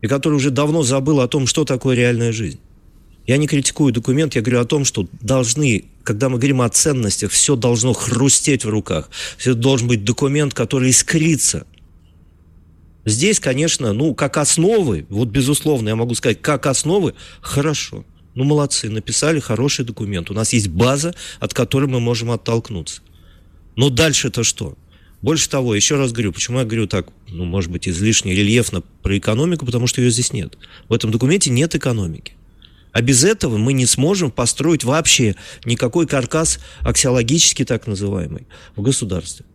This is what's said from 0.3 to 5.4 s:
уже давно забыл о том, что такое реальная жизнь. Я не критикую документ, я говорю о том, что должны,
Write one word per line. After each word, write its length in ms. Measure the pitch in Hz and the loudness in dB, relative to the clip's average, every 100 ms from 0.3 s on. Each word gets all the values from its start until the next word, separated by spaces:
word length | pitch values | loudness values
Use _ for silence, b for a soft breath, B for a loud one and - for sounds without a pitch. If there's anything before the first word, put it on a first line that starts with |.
| 151 | 2
уже 160 | 135 | 2
давно 320 | 127 147 160 | 2 0 2
забыл 380 | 135 135 135 151 | 2 0 2 2
о 60 | 127 | 2
том, 200 | 151 127 | 0 0
что 160 | - | 0
такое 320 | 147 131 135 123 | 0 0 0 2
реальная 380 | 123 120 117 | 2 2 0
жизнь. 260 | 110 98 - - - - - - - - | -2 -6 -8 -18 -20 -20 -20 -20 -16 0
Я 120 | 131 | 2
не 100 | 151 | 2
критикую 440 | 147 135 - 143 | 0 0 2 2
документ, 440 | 117 113 131 156 127 | 2 0 0 2 0
я 60 | |
говорю 180 | 107 123 | 0 0
о 60 | 120 | 2
том, 200 | 151 135 | 0 0
что 220 | - 90 - | -2 -6 -6
должны, 640 | 104 131 | 0 0